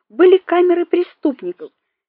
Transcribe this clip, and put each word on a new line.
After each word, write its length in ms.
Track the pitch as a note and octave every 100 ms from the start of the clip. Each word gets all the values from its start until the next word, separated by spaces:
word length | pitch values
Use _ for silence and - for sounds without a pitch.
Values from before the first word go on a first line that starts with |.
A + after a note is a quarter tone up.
| _
были 300 | G#3+ F4+ F#4+
камеры 480 | - E4+ F4+ F4 F4
преступников, 840 | F4 F4 _ D#4 B3+ F3+ - D#3 _ _ _